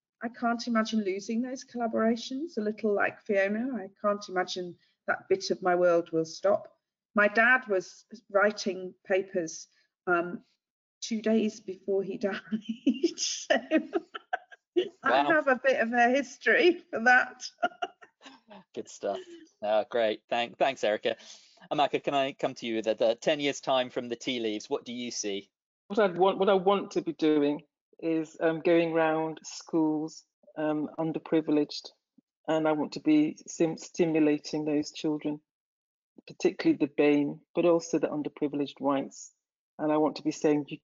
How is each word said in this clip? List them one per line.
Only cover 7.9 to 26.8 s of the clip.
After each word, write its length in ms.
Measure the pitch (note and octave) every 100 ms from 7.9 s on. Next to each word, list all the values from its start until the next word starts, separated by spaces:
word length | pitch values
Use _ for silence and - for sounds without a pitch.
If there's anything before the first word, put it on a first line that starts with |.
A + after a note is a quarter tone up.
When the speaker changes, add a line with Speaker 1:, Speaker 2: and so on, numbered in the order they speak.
| - - G#3+ -
Speaker 1:
writing 640 | G3 G#3 G#3 - F#3 F#3 - -
papers, 600 | F#3+ G3 F#3 D#3+ - - _ _ _ -
um, 360 | F3 F3 F#3+ - _ _ _ _ _
two 200 | - A3
days 380 | A3 A3 G#3+ -
before 440 | - F#3 - G3
he 140 | F#3 F3+
<laughs> 20 |
died. 200 | G3 F#3+ - A3 - A3+ - - E4+ -
So 400 | - - - C#4 - D#4 - F#4+ - - _ - - - _ - F#4+ -
I 200 | C4 C4
Speaker 2:
Wow. 80 | C#4+
Speaker 1:
have 160 | D#4+ C#4
a 120 | B3
bit 160 | C4+ B3+
of 120 | A3+
a 180 | A#3+ A#3+
history 760 | C4 B3+ - A#3+ G3 E4+ E4 -
for 120 | -
that. 400 | A#3 B3 - - - -
<laughs> 1120 | F5 - F5+ _ - _ C4+ C4 A3+ G3+ - -
Speaker 2:
Good 140 | -
stuff. 280 | - G#2 F#2+ F2+ - - _
Oh, 220 | G#2 G#2+ G2+
great. 320 | A#2+ A2 A2 -
Thank, 280 | A#2+ A#2+ -
thanks, 260 | D#3 C3
Erica. 320 | A2 G#2+ A#2+ A2+ - - - _ -
Amaka, 320 | D3+ C#3 C#3+
can 100 | -
I 200 | C#3+ C3+
come 200 | - C#3+ C3
to 100 | A#2+
you? 160 | A2
The, 140 | G#2+ G#2+
the 200 | A#2 A#2
ten 240 | - D3+
years' 200 | C#3+ C3
time 300 | - C3 B2+
from 180 | C3+ B2
the 80 | A#2
tea 240 | - B2+
leaves, 300 | A2+ G#2+ -
what 160 | C#3 -
do 80 |
you 180 | B2 A#2+
see? 380 | - G#2 G2 - _ _ _ -
Speaker 3:
What 120 | G3+
I'd 180 | G3+ E3+
want, 200 | F#3+ F#3+
what 120 | F#3+
I 40 |
want 380 | F#3+ F#3 G3+